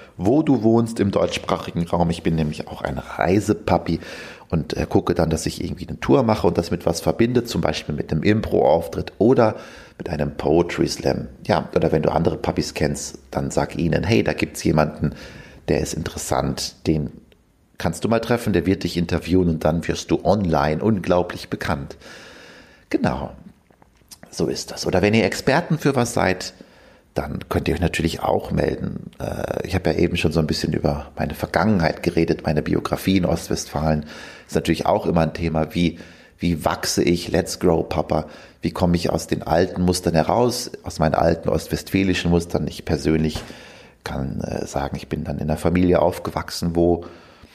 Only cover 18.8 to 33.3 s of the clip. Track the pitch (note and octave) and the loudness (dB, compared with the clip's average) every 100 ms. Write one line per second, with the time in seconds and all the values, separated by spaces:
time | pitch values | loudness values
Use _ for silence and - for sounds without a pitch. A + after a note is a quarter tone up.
18.8 | F2+ - E2+ E2+ - F2+ F2+ D#2+ E2 E2+ | 0 -2 -2 -2 2 2 4 2 0 0
19.8 | D#2+ D2+ - D#2+ D#2+ G#2 F2+ D2+ D2 D#2 | -2 -4 -2 0 2 2 2 2 2 2
20.8 | G#2+ G#2 E2+ F2+ F2 F2 - - - D2+ | 0 0 2 2 2 -6 -10 -8 -4 -4
21.8 | C#2+ - - - - - - - - - | -6 -16 -20 -20 -20 -20 -20 -20 -20 -20
22.8 | - - C4+ C2+ C#2+ - - - _ _ | -6 -2 -2 -2 -8 -12 -20 -20 _ _
23.8 | _ _ - - - - C#2+ - - - | _ _ -20 -20 -12 -4 -2 -2 -8 -6
24.8 | - F#2+ G#2 A2 F#2 - - C#3+ F3 D3+ | -2 2 4 4 2 0 2 2 2 0
25.8 | D3 B2+ A#2 - F2+ F#2 - - - - | 2 2 0 2 2 0 -6 -14 -20 -20
26.8 | - _ _ - D2 - - F2 D2+ D2+ | -20 _ _ -6 -4 -6 -4 -2 0 0
27.8 | E2+ - D#2+ - - - - - - - | 0 0 -2 0 -2 -2 0 0 0 -2
28.8 | - - - - - - - - - F#2 | -6 -8 -12 -10 -8 -6 -4 -4 -2 -2
29.8 | E2 D#2+ E2+ E2+ E2 D#2+ D#2 D#2+ D#2+ D#2 | 0 2 2 2 0 2 0 0 -2 0
30.8 | D#2 D2 - - C#2 - - - G2+ G2+ | 0 -2 -6 -6 -6 -4 -2 0 2 4
31.8 | D#2+ - F2 E2 E2 E2 - D2+ - D#2+ | 2 0 0 2 2 0 0 0 0 -2
32.8 | - - - F#2+ F2 | -2 -4 2 2 2